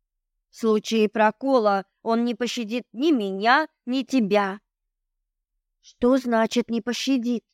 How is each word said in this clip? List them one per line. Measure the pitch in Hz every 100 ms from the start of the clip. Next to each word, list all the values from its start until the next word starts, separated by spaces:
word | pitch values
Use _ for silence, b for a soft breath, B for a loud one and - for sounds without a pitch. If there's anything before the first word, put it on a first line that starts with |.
| _ _ _ _ _
В | -
случае | 220 214 - 226 214
прокола | 220 214 - 269 262 208 196 - _
он | - 226 240
не | 226
пощадит | 240 - 208 240 -
ни | 214 320
меня, | 269 202 190 220 269 311 _ -
ни | 262
тебя. | 233 262 202 202 196 202 _ _ _ _ _ _ _ _ _ _ _ _
Что | _ _ 240 269
значит | 247 226 226 240 226
"не | 233
пощадит"? | 240 233 - 269 233 233 -